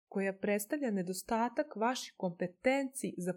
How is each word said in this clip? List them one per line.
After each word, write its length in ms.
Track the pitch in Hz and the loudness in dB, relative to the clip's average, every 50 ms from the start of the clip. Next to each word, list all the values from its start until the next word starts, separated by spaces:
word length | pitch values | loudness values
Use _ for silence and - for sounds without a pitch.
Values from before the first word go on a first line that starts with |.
| _ _ | _ _
koja 240 | - 196 196 196 190 | -4 -2 0 0 -2
predstavlja 580 | 190 - 208 202 202 208 - 311 294 285 233 | -2 0 2 2 2 0 -2 -2 0 0 0
nedostatak 840 | 202 190 180 180 190 - - - 233 220 233 247 233 - 294 302 - | 0 0 0 0 -4 -6 -2 0 2 2 2 2 2 0 -2 -2 0
vaših 380 | 202 220 240 262 247 - - - - | 0 0 0 0 0 -4 -10 -8 -4
kompetenciji 960 | - 180 175 - 180 175 - _ - 262 269 277 277 262 - - - 180 - - | -4 -4 -2 -2 -4 -4 -4 _ 2 2 4 4 0 -2 -4 -4 -6 -4 -4 -4
za 160 | 175 185 175 | -4 -4 -4